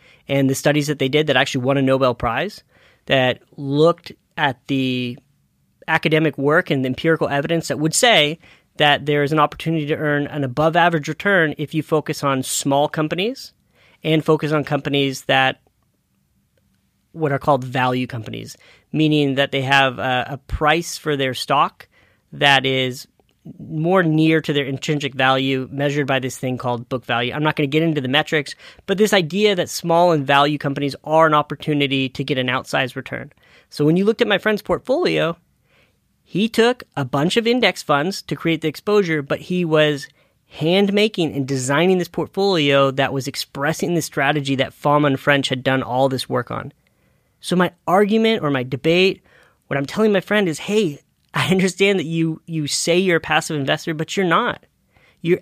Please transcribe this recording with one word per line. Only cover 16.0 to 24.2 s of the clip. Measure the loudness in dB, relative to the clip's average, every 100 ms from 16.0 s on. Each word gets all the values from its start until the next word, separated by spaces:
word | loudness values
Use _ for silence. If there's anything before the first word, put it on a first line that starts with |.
| _ _ _ _ _ _ _ _ _ _ _ -4
what | -2
are | 0
called | 2 0
value | 0 -2 0 0 -4
companies, | -8 -10 -12 -12 -18 _ _ _
meaning | 0 2 2 2 0
that | 0
they | -2
have | 2 4 2 0
a, | -2 -2 -4
a | -10
price | -8 -2 2 2 -2 -8
for | -4 -2
their | -2
stock | -4 -2 0 0 -6 -20 _ _ _ _
that | 0 2 4 2
is | 0 -2 -6 -14 _ _ _ -20 -18
more | -10 -4 2 2
near | 4 4